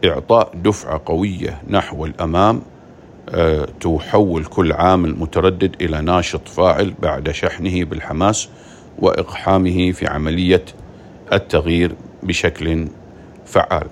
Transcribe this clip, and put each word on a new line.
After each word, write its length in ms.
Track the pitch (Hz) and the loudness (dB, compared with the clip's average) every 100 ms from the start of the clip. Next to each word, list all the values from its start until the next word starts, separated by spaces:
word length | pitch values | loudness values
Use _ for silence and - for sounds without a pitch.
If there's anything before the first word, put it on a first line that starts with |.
إعطاء 460 | 92 71 65 113 104 | 0 -2 2 2 2
دفعة 460 | 87 95 101 - 78 - | 0 -2 -2 -4 -8 -4
قوية 560 | 82 101 90 - 71 - | -2 -2 -4 -8 -8 -2
نحو 360 | 98 - - 78 | -2 -2 -6 -8
الأمام، 560 | - 82 82 101 117 - - - - - - - | -6 -2 2 2 2 -4 -20 -20 -20 -20 -20 -8
آه، 400 | 82 82 78 71 - | 0 2 2 -2 -4
تحول 640 | - 78 - - 101 82 | -2 -2 2 2 2 0
كل 280 | 80 - 85 | -4 0 0
عامل 460 | 80 87 92 85 80 | 4 4 4 2 -2
متردد 640 | 82 87 90 90 95 - | -2 2 2 2 -2 -2
إلى 180 | 87 78 | -4 -2
ناشط 480 | 76 90 87 - - | 0 0 0 -6 -8
فاعل 460 | - 92 - 98 - | 2 2 4 0 -2
بعد 280 | 78 71 78 | -4 -2 -6
شحنه 540 | 73 87 - 92 90 | -4 -4 -4 -2 -2
بالحماس 640 | 82 - - 73 98 110 - - - - - - | -2 -6 -6 0 0 0 -6 -14 -20 -20 -20 0
وإقحامه 920 | 92 - 85 - - 95 92 90 90 | 0 0 -4 -4 0 2 2 2 0
في 140 | 87 - | 0 -4
عملية 580 | 73 78 82 90 92 - - - - - - - | -2 -2 0 4 4 2 -18 -20 -20 -20 -20 -2
التغيير 600 | 98 - 80 82 85 90 92 - - | -2 2 0 2 2 0 -2 -16 -12
بشكل 680 | 95 87 90 - 80 80 78 - - - - - - | -6 -2 -2 -2 -2 -2 -4 -10 -20 -20 -20 -20 -2
فعال. 400 | 95 - 85 - | 0 2 -2 -4